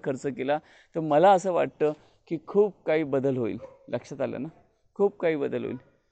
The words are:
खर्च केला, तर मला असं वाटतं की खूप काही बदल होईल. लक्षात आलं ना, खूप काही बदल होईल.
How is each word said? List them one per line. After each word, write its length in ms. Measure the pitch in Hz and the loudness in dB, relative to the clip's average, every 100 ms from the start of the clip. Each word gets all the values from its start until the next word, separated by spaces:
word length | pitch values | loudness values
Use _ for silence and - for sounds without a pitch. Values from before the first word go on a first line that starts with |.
खर्च 220 | 151 127 143 | -4 -4 -6
केला, 320 | 127 131 147 - - _ | -6 -2 -4 -4 -20 _
तर 60 | 170 | -6
मला 320 | 160 147 185 | 2 6 6
असं 200 | 190 190 | 6 4
वाटतं 400 | 165 139 - 151 - _ _ _ | 0 -2 0 -2 -2 _ _ _
की 100 | 160 - | -10 -2
खूप 280 | 202 208 - - | 2 2 0 -2
काही 180 | 160 | 0
बदल 320 | 147 135 135 127 | 0 0 0 0
होईल. 220 | 113 98 - - - | -2 -6 -12 -20 -8
लक्षात 320 | 123 - 135 | -8 -8 -6
आलं 220 | 120 113 | -6 -6
ना, 60 | 151 - _ _ _ | -10 -12 _ _ _
खूप 240 | - 202 - | -2 -2 0
काही 180 | 170 156 | -2 0
बदल 280 | 131 120 | -2 -4
होईल. 120 | 113 123 - _ _ | -6 -8 -12 _ _